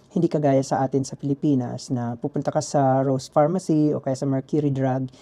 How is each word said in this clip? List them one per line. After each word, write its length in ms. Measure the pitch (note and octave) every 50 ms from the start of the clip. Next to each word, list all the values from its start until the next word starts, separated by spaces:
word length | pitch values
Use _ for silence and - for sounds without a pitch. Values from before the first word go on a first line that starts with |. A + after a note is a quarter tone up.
| _ _ -
hindi 100 | F#3 D#3+
kagaya 380 | - - D#3 D3 C#3 C3+ C3+ C3+
sa 180 | - D3 - C3+
atin 220 | C3 - C3+ C3+
sa 100 | - -
Pilipinas 800 | - - C#3 C#3 C#3 - D3+ C#3 B2+ B2 A#2+ B2 B2+ - - C3+
na 240 | A#2+ A#2+ A#2 A#2+
pupunta 320 | - - C#3 - D3 C#3 D3
ka 100 | - D#3
sa 460 | C#3 - - D3 C#3 C3 C3 C3+ C3+
Rose 240 | C#3 C3 C3 - -
Pharmacy 640 | - D#3 D3 D#3 F#3 F#3 - - D#3+ D3+ D3+ D3+ D3
o 80 | C#3+
kaya 160 | - C#3 C3
sa 80 | - D3+
Mercury 480 | C#3 C3+ C3 - - - D3 D3 C#3+ C3+
Drug, 340 | C3+ C3 C3 C3 C3+ C3 B2+ - -